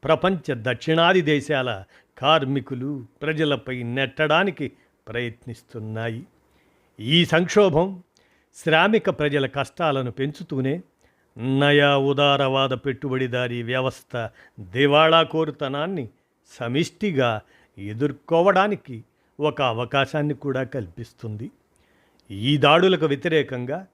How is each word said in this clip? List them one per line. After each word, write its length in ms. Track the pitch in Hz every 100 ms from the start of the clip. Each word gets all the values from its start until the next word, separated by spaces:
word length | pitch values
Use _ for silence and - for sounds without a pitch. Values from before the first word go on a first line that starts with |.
ప్రపంచ 480 | 143 160 185 190 -
దక్షిణాది 680 | 123 113 120 - 160 170 190
దేశాల 640 | 156 147 - 143 127 101 98 _ _ -
కార్మికులు, 880 | 131 160 135 139 131 127 131 143 113 _
ప్రజలపై 600 | 147 156 156 139 - 127
నెట్టడానికి 880 | 117 123 135 - 156 160 196 151 143 _ _ _ -
ప్రయత్నిస్తున్నాయి. 1160 | 113 120 113 - 113 _ 117 110 110 117 113 175 _ _ _ _ _ _ -
ఈ 240 | 110 160
సంక్షోభం 760 | 170 160 180 208 196 143 185 185 _ _ _ _ _ -
శ్రామిక 540 | - 156 185 220 -
ప్రజల 360 | 165 147 143 135
కష్టాలను 640 | 139 135 - 165 135 123
పెంచుతూనే 720 | 110 139 147 175 135 131 165 - _ _ _ _ -
నయా 580 | 123 135 143 143 143 143
ఉదారవాద 760 | 139 135 143 139 135 135 135
పెట్టుబడిదారీ 920 | 123 139 131 143 127 127 123 123 120
వ్యవస్థ 680 | 117 127 131 - _ 123 110 _ - -
దివాళా 640 | 92 113 143 147 160 165
కోరుతనాన్ని 840 | 160 156 151 160 139 139 160 190 113 _ _ _ _ -
సమిష్టిగా 800 | 117 131 151 _ 214 139 123 107 _ _ _ -
ఎదుర్కోవడానికి 1300 | 98 110 143 147 - 165 180 185 202 208 - 117 - _ _ -
ఒక 220 | 151 147
అవకాశాన్ని 720 | 131 113 120 139 135 156 147
కూడా 280 | 131 143 131
కల్పిస్తుంది. 880 | 127 139 95 82 113 _ 113 104 147 _ _ _ _ _ _ _ _
ఈ 260 | 98 120 147
దాడులకు 500 | 143 160 185 180 156
వ్యతిరేకంగా 800 | 143 175 160 139 123 123 156 190